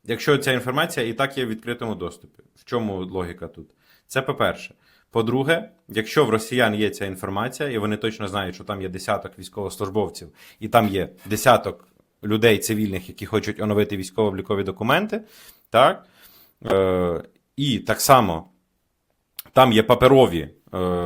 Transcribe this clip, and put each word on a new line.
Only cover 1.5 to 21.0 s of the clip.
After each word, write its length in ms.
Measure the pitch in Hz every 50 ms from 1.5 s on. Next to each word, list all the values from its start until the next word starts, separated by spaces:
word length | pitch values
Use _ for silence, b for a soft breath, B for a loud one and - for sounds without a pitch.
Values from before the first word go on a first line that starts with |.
| 110 110 - 117 120 123 120 113 101
доступі. 480 | 87 90 85 - - _ - _ _ _ _ _
В 80 | _ _
чому 400 | - 123 120 110 104 98 95 92
логіка 440 | 90 92 95 90 85 85 - 85 82
тут? 220 | - 82 78 - _ b b b b b b
Це 160 | b - 131 -
по-перше. 520 | - 135 - 113 90 82 - - - - b b b b b b b
По-друге, 600 | - 117 113 113 120 135 135 147 - - 220 - _ _ _ -
якщо 360 | 107 110 107 - - 156 143
в 60 | 110
росіян 440 | 107 110 - - 127 123 120 107 104
є 160 | 107 107 98
ця 160 | - - 101
інформація, 640 | 98 95 92 - 95 98 104 113 135 135 - 151 139
і 100 | 123 107
вони 180 | 101 107 107
точно 320 | 104 - 113 110 - 104 95
знають, 260 | 101 101 95 90 90
що 100 | - 92
там 180 | - 104 98 95
є 60 | 92
десяток 500 | 90 92 - - 104 98 - 92 - -
військовослужбовців, 880 | 92 - - 107 98 95 - - 107 95 95 110 101 87 - - - 73 B B B B B B
і 80 | 107 107
там 200 | - 117 110 101
є 220 | 95 95 82 - - - -
десяток 640 | 98 107 107 - 131 117 104 - 98 87 - _ _ _ _ _ _ _ _ -
людей 360 | 104 110 107 113 117 107 95
цивільних, 500 | - - 110 104 110 101 95 90 - -
які 180 | - - 101
хочуть 340 | - 110 104 - 107 104 -
оновити 360 | 107 107 104 104 104 - 101
військово-облікові 640 | 95 95 - - - 110 101 95 95 92 - 107 98 98
документи, 580 | 95 92 - 107 120 143 175 214 214 - 226 220 B B B B B B B B _
так? 360 | - 113 135 165 196 - b b b b b b b b b b b b -
Е, 560 | - 95 95 95 92 92 90 90 87 85 - - - _ _ _ _ _
і 220 | - 143 143 117 92
так 220 | - - 107 -
само 500 | - - 139 127 110 92 82 80 - _ _ _ _ _ _ _ _ _ _ _ _ _ _ _ _ _ _ - - - -
там 200 | 131 131 123 107
є 100 | 110 107
паперові, 680 | - 123 120 127 127 139 131 123 95 85 80 73 71 - _ _ - -
е, 40 | 95 92 90 90 87